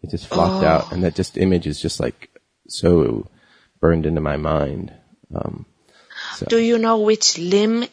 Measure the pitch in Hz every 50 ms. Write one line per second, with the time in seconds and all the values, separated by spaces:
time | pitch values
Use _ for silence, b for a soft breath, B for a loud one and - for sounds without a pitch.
0 | - 78 - 82 - - - 82 82 90 190 190 78 78 80 78 - - - 90
1 | 92 87 80 - 95 - - - 90 95 92 87 80 76 73 - - 82 - -
2 | - 60 - _ - - _ - _ _ _ _ _ - - - - 85 87 85
3 | 71 57 58 52 - - b b b b b b b b b _ - 82 82 82
4 | 78 78 82 80 78 73 73 73 76 76 78 76 71 69 67 - 90 - - -
5 | _ _ _ _ _ _ - - - - - - - - _ _ _ B B B
6 | B B B B B B B B - - - 233 226 226 240 233 220 226 226 220
7 | 208 214 220 214 - - - 170 165 180 190 202 208 220 226 233 240 -